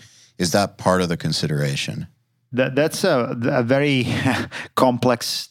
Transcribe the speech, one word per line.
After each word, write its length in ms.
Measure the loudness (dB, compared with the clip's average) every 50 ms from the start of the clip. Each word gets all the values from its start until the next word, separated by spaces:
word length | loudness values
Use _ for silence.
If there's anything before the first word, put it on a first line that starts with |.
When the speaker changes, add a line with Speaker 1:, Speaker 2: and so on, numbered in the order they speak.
| -20 -20 _ _ _ _ _ -4
Speaker 1:
is 140 | -2 0 2
that 240 | 2 0 0 -4
part 240 | -2 0 2 2 2
of 80 | 2 0
the 80 | -2
consideration? 880 | -2 -2 -4 -2 -2 -2 -2 -2 -2 -2 -2 -2 -4 -6 -6 -8 -8 -10 -12 _ _ _ _ _ _ _ _ -2
Speaker 2:
That, 220 | -2 -2 0 0
that's 260 | 0 0 0 0 0 0
a, 340 | 2 2 2 0 0 -2 -2 -2
a 160 | 0 0 2 2
very 440 | 2 2 2 2 2 2 2 0 0 0 0 0 0 0 -2
<laughs> 340 | -4 -6 -10 -12 -14 -8 _
complex 720 | 2 4 4 4 4 2 2 2 2 0 -4 -6 -8 -8 -10